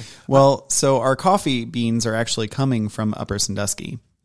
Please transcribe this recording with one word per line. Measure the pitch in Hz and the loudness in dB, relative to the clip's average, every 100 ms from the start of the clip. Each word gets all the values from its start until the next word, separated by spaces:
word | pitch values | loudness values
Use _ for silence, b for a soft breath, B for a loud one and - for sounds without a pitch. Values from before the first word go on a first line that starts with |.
| 113 B B | -18 B B
Well, | 135 139 139 - | 6 6 4 0
so | - 139 135 | 0 2 2
our | 123 131 | 2 2
coffee | 190 196 - 127 120 | 2 2 2 -2 -4
beans | 123 117 117 113 | -2 0 0 0
are | 110 | -2
actually | 117 - 107 | -2 -4 -6
coming | - 135 120 107 | -2 0 0 -2
from | - 110 104 | -4 -4 -4
Upper | - 101 | -6 -4
Sandusky | - 101 104 - - 120 _ _ | -4 -4 -6 -6 -8 -12 _ _